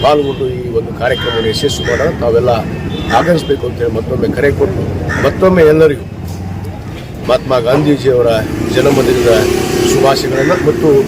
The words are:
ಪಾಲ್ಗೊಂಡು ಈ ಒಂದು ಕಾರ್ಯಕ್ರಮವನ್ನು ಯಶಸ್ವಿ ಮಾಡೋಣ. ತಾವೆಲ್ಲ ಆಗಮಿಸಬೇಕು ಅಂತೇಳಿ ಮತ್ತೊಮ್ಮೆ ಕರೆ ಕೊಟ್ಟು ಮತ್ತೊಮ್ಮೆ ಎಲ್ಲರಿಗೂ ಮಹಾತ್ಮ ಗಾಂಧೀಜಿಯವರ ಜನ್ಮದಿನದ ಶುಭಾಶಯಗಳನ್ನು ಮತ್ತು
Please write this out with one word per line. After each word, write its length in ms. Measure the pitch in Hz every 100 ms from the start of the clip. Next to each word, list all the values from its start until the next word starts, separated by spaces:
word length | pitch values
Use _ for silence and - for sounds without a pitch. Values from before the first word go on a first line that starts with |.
ಪಾಲ್ಗೊಂಡು 420 | 135 151 139 131 131 123
ಈ 20 | 120 113
ಒಂದು 120 | - -
ಕಾರ್ಯಕ್ರಮವನ್ನು 480 | 120 127 123 113 113
ಯಶಸ್ವಿ 300 | 107 143 - 127
ಮಾಡೋಣ. 200 | 120 147 165
ತಾವೆಲ್ಲ 280 | 120 117 123 113 - - - - - 117
ಆಗಮಿಸಬೇಕು 460 | 160 165 - 139 123
ಅಂತೇಳಿ 240 | 92 117 110
ಮತ್ತೊಮ್ಮೆ 320 | 110 123 110 -
ಕರೆ 120 | 139 139
ಕೊಟ್ಟು 240 | 139 - - - - - 139
ಮತ್ತೊಮ್ಮೆ 380 | - 190 180 156
ಎಲ್ಲರಿಗೂ 320 | 156 160 135 - - - - - - - - - - - - -
ಮಹಾತ್ಮ 260 | 127 131 127 117
ಗಾಂಧೀಜಿಯವರ 640 | 143 147 139 127 123 117 110 110 - 117 -
ಜನ್ಮದಿನದ 580 | 139 139 123 - 120 - - - - - -
ಶುಭಾಶಯಗಳನ್ನು 680 | 135 135 135 127 131 143 180 147
ಮತ್ತು 200 | 147 156 139